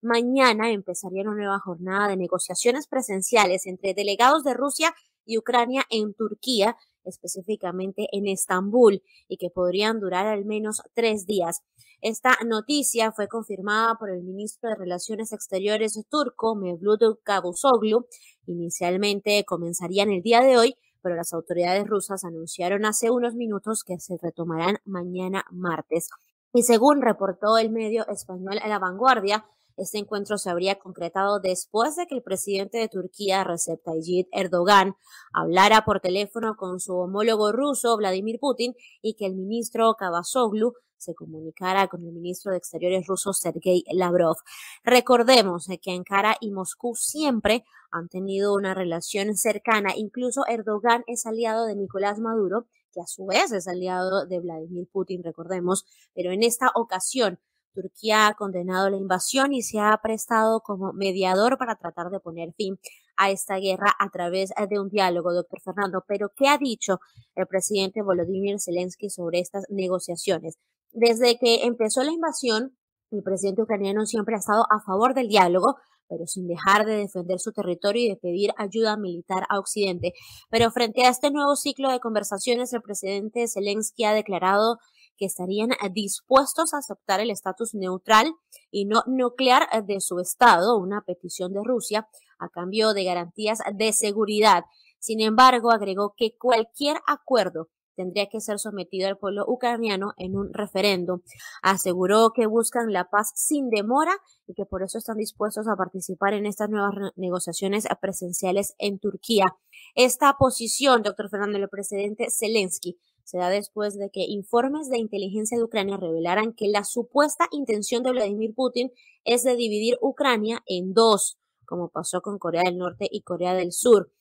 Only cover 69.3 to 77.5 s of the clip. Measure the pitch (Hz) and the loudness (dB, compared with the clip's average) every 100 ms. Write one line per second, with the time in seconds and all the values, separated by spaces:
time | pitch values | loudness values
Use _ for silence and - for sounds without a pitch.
69.3 | 175 180 196 196 202 185 180 180 170 - | -2 -4 -8 -8 -6 -2 -4 -4 -6 -2
70.3 | 170 160 - _ _ _ 226 233 226 247 | -2 -4 -14 _ _ _ 0 2 4 4
71.3 | 233 240 233 240 240 214 240 277 330 330 | 4 4 4 2 0 -2 0 0 0 -2
72.3 | 269 254 220 262 _ _ _ _ 214 190 | -2 0 0 -2 _ _ _ _ -8 -4
73.3 | 190 196 196 220 208 196 202 214 226 208 | -2 -2 -2 0 0 0 -2 -2 -2 -2
74.3 | 226 - 214 233 214 - 190 240 269 240 | -4 2 2 4 2 2 2 2 2 2
75.3 | 208 180 180 208 269 _ _ _ 170 170 | 6 6 6 2 0 _ _ _ -12 -10
76.3 | - 180 170 - 202 214 214 202 185 175 | -8 -6 -4 4 4 4 0 -2 -6 -4
77.3 | 185 - | -4 -4